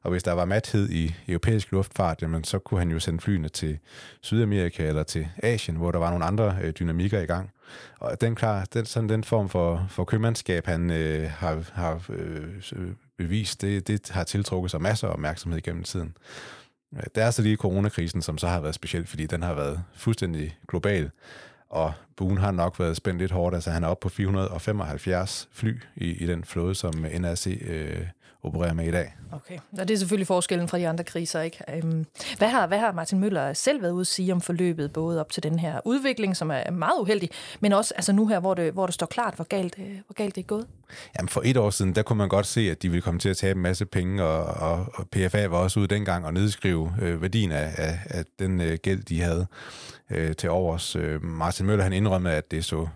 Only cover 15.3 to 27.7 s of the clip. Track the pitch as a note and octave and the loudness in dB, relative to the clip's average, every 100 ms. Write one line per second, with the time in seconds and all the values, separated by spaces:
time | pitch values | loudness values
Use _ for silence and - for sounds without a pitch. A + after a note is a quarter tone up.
15.3 | E2+ F2+ E2 E2+ E2+ F2 F#2+ E2 E2 - | -4 -4 -4 -4 -6 -6 -6 -6 -10 -18
16.3 | - - - - _ _ - - - A2+ | -18 -16 -20 -20 _ _ -12 -6 2 2
17.3 | A#2+ G#2+ G#2+ G2+ F#2+ G2+ - E2+ E2+ D#2+ | 4 4 4 2 2 2 0 -2 -2 -4
18.3 | D#2 F2 F2 D2+ - E2 F2+ E2 - D2+ | -2 0 0 -2 -6 -4 -6 -6 -6 -4
19.3 | E2+ F2 D2+ C#2+ D#2 F2+ - - A2+ F#2 | -2 -2 -2 -2 -2 -8 -4 -2 0 0
20.3 | D#2+ D2+ - - F2+ G2 G2 D2 - - | -2 -6 -8 -6 -2 2 2 0 -6 -20
21.3 | - - - _ - D#2+ D#2+ - - F#2 | -20 -20 -20 _ -2 -2 -2 -12 -4 0
22.3 | F#2+ G2 F2+ E2+ - F2 E2 - F2 F#2 | 2 2 2 0 2 0 0 -2 0 0
23.3 | F2+ F2 F2+ E2 E2 E2 F2 F#2+ - G2 | 2 2 0 0 0 0 0 -2 0 0
24.3 | F#2+ F#2+ E2 G2 G#2+ E2 D2 - F2+ F#2+ | 2 0 -2 -2 -2 -2 -4 0 0 0
25.3 | - - - A2 A#2+ - - F2+ E2+ E2+ | -6 -10 -4 -2 -2 -10 -6 -4 -2 -2
26.3 | E2+ F2 - F2 F#2+ F2 D#2+ D#2+ E2 F2 | -2 -2 -2 0 0 -2 -2 -4 -2 -2
27.3 | E2+ G2 - - | -2 -2 -4 -6